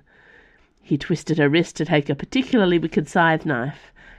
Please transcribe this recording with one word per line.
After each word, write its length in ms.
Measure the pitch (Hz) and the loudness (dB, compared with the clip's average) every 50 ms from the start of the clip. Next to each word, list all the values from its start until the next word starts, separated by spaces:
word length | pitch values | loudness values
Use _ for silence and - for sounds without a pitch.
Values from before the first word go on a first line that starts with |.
| _ _ _ _ _ _ - - _ _ _ _ _ _ _ _ _ | _ _ _ _ _ _ -20 -20 _ _ _ _ _ _ _ _ _
He 120 | - 156 | -4 -4
twisted 440 | 135 - - 170 - - - 151 165 | -4 -2 -4 -4 -4 -2 -4 0 2
her 100 | 147 139 | 2 4
wrist 260 | 147 170 170 - - | 4 2 0 0 -4
to 80 | - 156 | -8 -2
take 220 | 151 165 151 139 | 0 0 0 0
a 60 | - 143 | 0 -4
particularly 640 | 143 - - - 262 262 - - 233 190 180 175 | -6 -4 -4 -2 -4 -2 2 2 2 4 4 2
wicked 300 | 170 165 160 - 202 156 | 0 0 0 -2 -2 -2
scythe 400 | - - 190 170 165 160 156 - | 0 0 2 2 2 2 0 -2
knife, 440 | 160 139 117 120 143 - - - - _ - - - - | -2 -4 -2 -4 -6 -8 -12 -20 -20 _ -20 -20 -20 -20